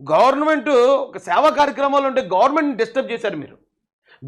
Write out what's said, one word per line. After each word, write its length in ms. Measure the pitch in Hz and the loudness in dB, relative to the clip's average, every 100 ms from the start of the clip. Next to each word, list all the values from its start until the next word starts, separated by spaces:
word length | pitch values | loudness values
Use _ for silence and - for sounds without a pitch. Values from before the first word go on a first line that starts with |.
| 139 | -2
గవర్నమెంట్ 580 | 160 247 269 302 311 247 | 2 4 2 0 -2 0
ఒక 480 | 254 247 277 269 185 | 2 4 2 -2 -10
సేవా 320 | 180 180 302 | -4 0 2
కార్యక్రమాలు 580 | 277 285 269 277 277 269 | 2 0 0 0 0 0
ఉంటే 140 | 254 | -2
గవర్నమెంట్ని 560 | 185 185 254 302 294 220 | 0 2 2 2 -2 -2
డిస్టర్బ్ 340 | 226 269 208 | -4 -4 -6
చేశారు 260 | 233 208 160 | -6 -6 -8
మీరు, 200 | 104 - _ _ _ _ _ _ | -12 -18 _ _ _ _ _ _